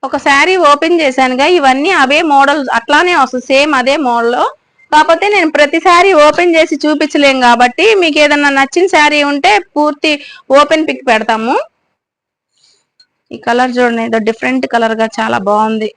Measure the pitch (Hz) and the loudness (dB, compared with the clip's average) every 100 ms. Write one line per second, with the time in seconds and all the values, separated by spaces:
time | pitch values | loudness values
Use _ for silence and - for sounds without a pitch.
0 | 269 285 247 277 320 381 311 285 320 349 | -6 -4 0 2 2 2 2 2 0 0
1 | 294 262 262 254 285 359 277 262 311 359 | 0 0 -2 0 0 2 2 0 0 0
2 | 254 294 330 277 277 294 254 233 - 294 | 0 0 2 2 2 0 -2 -4 0 0
3 | 359 349 254 254 254 269 294 277 247 285 | 0 0 -2 -4 -2 0 0 0 0 -2
4 | 262 233 233 247 427 - _ _ _ 302 | -2 -2 -2 -2 -4 -6 _ _ _ 0
5 | 320 330 392 415 320 285 285 330 370 349 | 2 0 0 0 0 0 0 2 2 4
6 | 370 339 294 302 349 330 320 302 302 302 | 4 4 4 2 0 2 0 -2 -2 -2
7 | 311 311 277 262 247 233 247 240 403 415 | -2 0 0 2 2 2 2 2 0 2
8 | 339 302 294 294 285 277 269 - 370 330 | 0 0 0 2 0 0 -2 0 0 2
9 | 294 302 285 285 339 415 - - 302 294 | 2 0 -2 -2 0 -2 -2 -2 -2 -2
10 | 320 294 294 - _ 269 294 320 311 262 | -4 -4 -8 -20 _ 2 2 0 -2 -6
11 | 269 220 220 226 226 285 659 _ _ _ | -2 -2 0 -4 -2 -4 -6 _ _ _
12 | _ _ _ _ _ _ _ _ _ _ | _ _ _ _ _ _ _ _ _ _
13 | _ _ _ 233 - 240 254 247 247 233 | _ _ _ -10 -4 -2 -2 0 -2 -2
14 | 226 226 220 226 254 262 254 233 226 220 | -4 -2 -4 -4 -4 -4 -4 -2 -2 -2
15 | 226 - 220 233 196 208 220 220 208 | -4 -4 -4 -4 -2 -2 -2 -4 -6